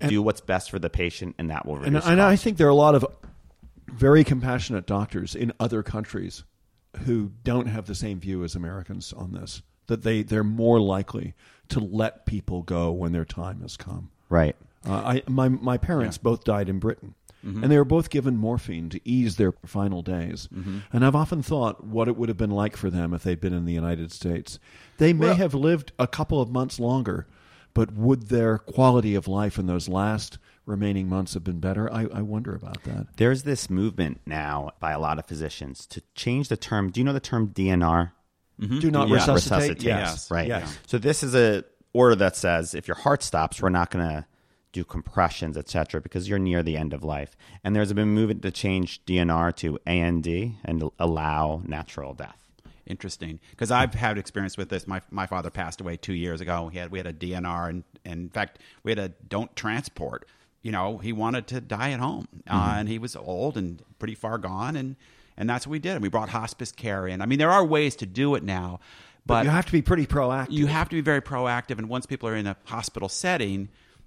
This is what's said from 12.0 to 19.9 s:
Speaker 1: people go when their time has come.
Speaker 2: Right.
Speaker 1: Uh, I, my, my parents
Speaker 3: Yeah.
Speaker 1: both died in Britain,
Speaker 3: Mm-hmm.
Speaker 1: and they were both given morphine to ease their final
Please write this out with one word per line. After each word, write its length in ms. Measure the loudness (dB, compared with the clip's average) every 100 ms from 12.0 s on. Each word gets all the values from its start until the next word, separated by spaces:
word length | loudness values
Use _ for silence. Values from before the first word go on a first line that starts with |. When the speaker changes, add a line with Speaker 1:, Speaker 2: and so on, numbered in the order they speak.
| 0 -2 -4
Speaker 1:
people 360 | -4 -4 -6
go 280 | -2 0 0
when 200 | 0 0
their 120 | -2 -4
time 360 | -6 -8 -10
has 160 | -12 -14
come. 320 | -12 -12 -12 _ 0
Speaker 2:
Right. 260 | 4 4 0 _ _ -4
Speaker 1:
Uh, 60 |
I, 300 | -2 0 0 0
my, 220 | 2 4
my 280 | 2 0 0
parents 400 | 0 0 -2 0
Speaker 3:
Yeah. 60 |
Speaker 1:
both 200 | 0 0
died 260 | 0 0 0
in 100 | -2
Britain, 360 | -2 -4 -10 -20 _ _
Speaker 3:
Mm-hmm. 200 | -10 0
Speaker 1:
and 80 | 6
they 60 | 6
were 60 | 6
both 260 | 2 0
given 260 | 0 0 0
morphine 500 | 0 -2 -4 -8 -8
to 120 | -8
ease 320 | -2 2 2 2
their 140 | 2 0 -6
final 380 | -2 -2